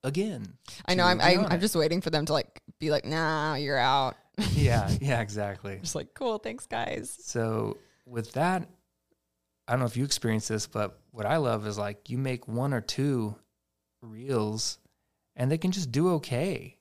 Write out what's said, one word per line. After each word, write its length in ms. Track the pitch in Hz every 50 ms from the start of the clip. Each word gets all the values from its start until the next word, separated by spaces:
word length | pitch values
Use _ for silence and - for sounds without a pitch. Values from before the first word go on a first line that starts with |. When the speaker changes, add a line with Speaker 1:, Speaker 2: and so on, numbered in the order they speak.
| -
Speaker 1:
again 520 | 131 143 165 202 220 175 120 104 92 - - _ - - - -
Speaker 2:
I 80 | - 180
know. 100 | 185 175
Speaker 1:
to 40 | 180
Speaker 2:
I'm, 80 | 180 180
Speaker 1:
be 60 | -
Speaker 2:
I'm, 140 | 170 185 180
Speaker 1:
on 60 | -
Speaker 2:
I'm 120 | - 175 170
Speaker 1:
it." 20 |
Speaker 2:
just 140 | 180 220 -
waiting 240 | 170 151 156 165 180
for 100 | - 165
them 160 | - 151 147
to, 60 | 160 151
like, 280 | 147 - - _ - _ - - _
be 100 | - 156
like, 140 | 151 147 -
"Nah, 500 | 110 151 160 165 156 160 156 147 156 156
you're 240 | 135 147 143 139 131
out." 380 | 120 131 131 139 131 127 - - _ _ _
<laughs> 160 | - 107 98 -
Speaker 1:
Yeah, 380 | - - - 117 117 101 85 - -
yeah, 200 | - 139 131 117
exactly. 580 | 113 101 104 107 104 101 98 92 - 101 98 98
Speaker 2:
Just 140 | 95 - -
like, 180 | 151 143 - _
"Cool, 240 | - 277 240 220 208
thanks, 280 | - - 226 262 -
guys." 500 | - - - - - - - - 254 - - -
Speaker 1:
So 560 | - - 120 113 113 110 110 110 107 104 - - _ _ _ _
with 260 | - 123 117 110 110 -
that, 360 | 131 151 175 185 180 165 - - _ _ _ _ _ _ _ _ _ _ _ _ _ _ _ _ _ _ -
I 40 | 120
don't 80 | 127
know 60 | 131
if 100 | 117 107
you 80 | 123 131
experienced 440 | 143 - - - 117 110 110 110 -
this, 180 | 110 107 -
but 340 | - - 110 104 98 - - _ _ -
what 120 | 113 107
I 100 | 104 147 165
love 280 | 147 127 113 110 104
is, 120 | 107 104 104
like, 320 | 104 101 107 - _ -
you 80 | 120 123
make 280 | 135 135 127 117 - -
one 240 | 113 117 131 139 139
or 60 | 117
two 560 | 101 - - - 135 147 139 123 110 107 101 - _ _ _ _ _ _ _ _ _ _ _ _ -
reels 760 | 113 110 107 120 135 135 117 107 - 107 110 123 - - - _ _ _ _ _ _ _ _ _ _ _
and 140 | - 123 131
they 80 | 151 160
can 140 | 165 180 185
just 180 | 196 175 131
do 200 | 117 135 165 185 175
okay. 640 | 156 - - 131 120 151 196 175 - - - - _